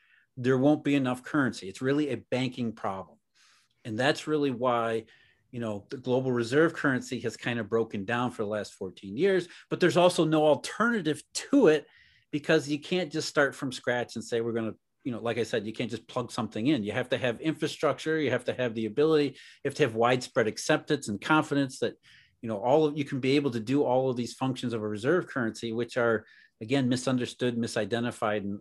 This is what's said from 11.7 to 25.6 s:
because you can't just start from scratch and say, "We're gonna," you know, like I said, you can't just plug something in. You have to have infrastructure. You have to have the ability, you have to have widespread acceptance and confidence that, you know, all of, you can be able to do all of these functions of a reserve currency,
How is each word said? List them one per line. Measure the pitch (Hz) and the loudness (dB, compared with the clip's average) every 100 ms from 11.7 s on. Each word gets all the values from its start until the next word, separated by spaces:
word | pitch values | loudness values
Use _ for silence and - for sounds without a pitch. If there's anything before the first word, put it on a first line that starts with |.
| 156 - - _ _ _ | 6 0 -16 _ _ _
because | 147 - 160 139 | -6 2 2 2
you | 147 | -4
can't | - 185 156 | -2 -2 -2
just | 156 143 | -4 -2
start | - 139 - | 2 2 0
from | 139 | -6
scratch | 123 - 120 117 113 | -4 -2 -2 -2 -8
and | |
say, | 104 117 | -4 -4
"We're | 117 | -2
gonna," | 113 110 104 _ _ | -2 -4 -8 _ _
you | 135 | -8
know, | 110 | -4
like | 117 117 | -4 -2
I | |
said, | 107 120 104 | -2 -2 -4
you | |
can't | - 113 | -6 -6
just | 117 - | -6 -6
plug | 127 120 | -6 -6
something | - 107 110 120 | -6 -6 -2 0
in. | 147 | 0
You | 101 | 0
have | 107 - | -4 -2
to | 120 | 0
have | 123 110 | 0 -2
infrastructure. | 156 147 147 - 151 127 156 160 | -4 -4 -6 0 0 0 -2 -2
You | 135 | 0
have | 123 - | 0 -2
to | |
have | 113 123 | -2 -2
the | 113 110 | -2 -4
ability, | 107 156 156 143 | 2 4 4 2
you | - - - 131 | -4 -18 -10 -8
have | 131 | 0
to | |
have | 139 | 0
widespread | 110 117 127 - 131 107 | 4 4 4 0 0 0
acceptance | 104 - 156 - 147 - | 0 0 0 2 -4 -2
and | 101 | -6
confidence | - 156 151 143 135 - | 4 4 4 -2 -2 -2
that, | 113 - _ - _ _ | -4 -4 _ -20 _ _
you | 113 | -8
know, | 104 | -2
all | 120 151 156 | 4 4 4
of, | 151 | 0
you | 139 | -4
can | 139 | -2
be | 131 143 | 2 2
able | 139 | 2
to | 117 | -2
do | 107 143 | 0 2
all | 135 127 131 | 4 2 2
of | 123 | -2
these | 117 | -4
functions | - 131 127 123 | -4 -4 -2 -4
of | 117 | -4
a | 107 | -4
reserve | 104 123 180 - | -2 0 0 -2
currency, | 135 113 107 | -4 -4 -4